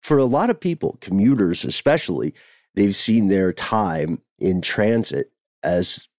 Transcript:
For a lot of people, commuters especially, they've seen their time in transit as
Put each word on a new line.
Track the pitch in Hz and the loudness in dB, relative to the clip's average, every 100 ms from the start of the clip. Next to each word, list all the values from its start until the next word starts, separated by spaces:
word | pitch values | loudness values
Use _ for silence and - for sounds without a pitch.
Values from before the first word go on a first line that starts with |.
For | - 147 | 2 2
a | |
lot | 131 135 226 | 4 2 2
of | 233 | 0
people, | 185 170 - - | -2 -2 -4 -8
commuters | - 95 107 135 95 85 | -4 2 4 4 2 0
especially, | - - - 156 - 78 76 - _ _ _ | -2 -2 0 0 0 -4 -4 -8 _ _ _
they've | - 101 98 | 0 0 0
seen | - 113 101 | 0 2 2
their | 98 92 | 2 2
time | 90 - 110 101 80 76 82 _ _ | -2 -2 -2 0 -2 -4 -6 _ _
in | 95 92 | -2 -2
transit | 87 - 107 117 104 69 - _ _ _ | -2 -2 0 0 -2 -6 -8 _ _ _
as | - 90 90 - - | -4 -2 -2 -6 -10